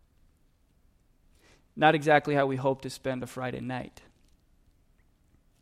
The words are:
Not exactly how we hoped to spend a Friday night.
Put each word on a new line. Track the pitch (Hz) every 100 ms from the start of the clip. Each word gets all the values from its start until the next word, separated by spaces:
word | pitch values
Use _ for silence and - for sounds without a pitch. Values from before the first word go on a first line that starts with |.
| _ _ _ _ _ _ _ _ _ _ _ _ _ _ _ - _ -
Not | 151
exactly | 160 143 147 147
how | 143 139
we | 135
hoped | 135 135
to | 131
spend | - 131 127
a | 120
Friday | - 127 127
night. | 120 127 - - - _ _ _ _ _ _ _ _ _ _ _ _ _ _ _